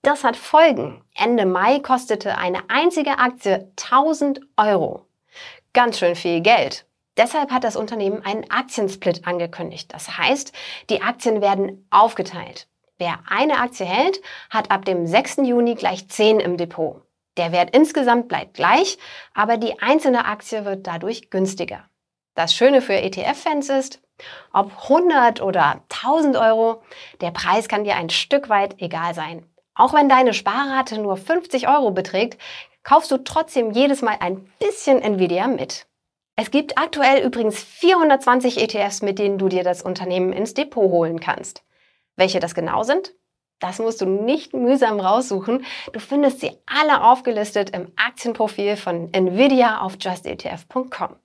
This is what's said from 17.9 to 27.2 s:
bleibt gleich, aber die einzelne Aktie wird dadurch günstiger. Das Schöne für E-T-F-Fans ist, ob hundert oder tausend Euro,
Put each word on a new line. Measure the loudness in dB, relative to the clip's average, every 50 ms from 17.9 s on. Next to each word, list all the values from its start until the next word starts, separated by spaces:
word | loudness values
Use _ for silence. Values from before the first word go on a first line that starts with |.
| 2 0 2 2 2 2 0
bleibt | -2 -6 -8 -8 -10 _
gleich, | 0 2 4 4 4 2 0 -4 _ -16 -20 -20 -20 -20 _ _
aber | -2 0 0 0
die | 0 -2 -4 -4 -4
einzelne | 0 2 2 2 4 2 2 2 0
Aktie | -2 -6 -8 -10 -10 -8 -8 -6
wird | -6 -8 -8 -8
dadurch | -8 -8 -6 -6 -6 -8 -8 _ _
günstiger. | -2 -2 -2 -2 -2 -6 -8 -8 -10 -16 -16 _ _ _ _ _ _ _ _ _ _
Das | -4 -2 -2 2
Schöne | 4 4 6 6 4
für | 2 2 -2
E-T-F-Fans | 0 -2 -4 -6 -4 -4 -4 -4 -2 -4 -2 -2 -2 -2 0
ist, | -2 -2 -2 -4 -12 _ _ _ _ _ -20 -20 -20 -20 -18 _ 0
ob | 0 0 0 -6 -16 0 2
hundert | 2 4 4 4 4 6 4 4 2 2
oder | -4 -2 2 2 2 2 0 -2 _ _
tausend | -14 -6 0 0 2 2 2 2 2
Euro, | 4 4 4 4 4 2 0 0 -4 _ _ -20 -20 -20 -20 -12 _